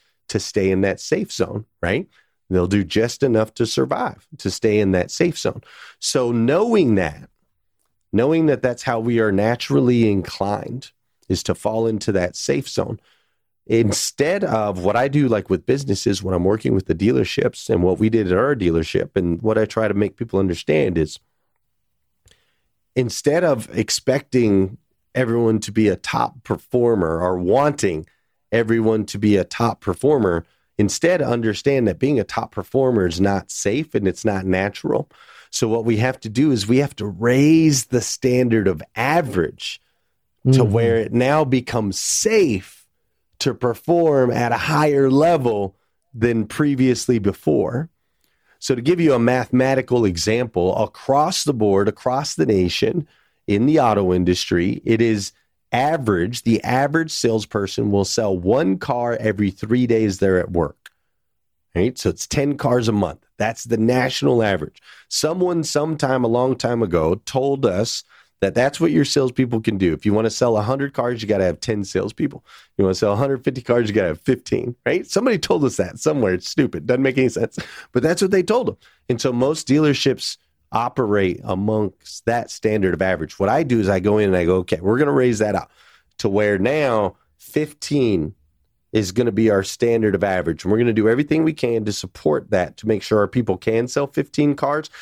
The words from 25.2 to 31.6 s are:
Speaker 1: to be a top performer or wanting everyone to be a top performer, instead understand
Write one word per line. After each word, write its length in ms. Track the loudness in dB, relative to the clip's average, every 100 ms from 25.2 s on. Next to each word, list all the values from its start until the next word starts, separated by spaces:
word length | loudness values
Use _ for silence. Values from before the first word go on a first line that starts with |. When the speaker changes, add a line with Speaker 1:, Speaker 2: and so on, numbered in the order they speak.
| 0 0 2 0
Speaker 1:
to 120 | -2
be 160 | 0 2
a 80 | 0
top 480 | -4 -4 -4 -6
performer 800 | -8 -8 -2 0 2 2 0 0
or 160 | -2 0
wanting 720 | 2 2 2 0 -2 -4 -10 _ _ _ _
everyone 540 | -2 0 2 2 0 -2
to 140 | 0
be 180 | 2 2
a 60 |
top 380 | 0 -2 -2 -2
performer, 680 | -4 0 2 2 2 0 -4 _ _ -2
instead 420 | -2 0 0 0
understand 640 | 0 -2 -2 -2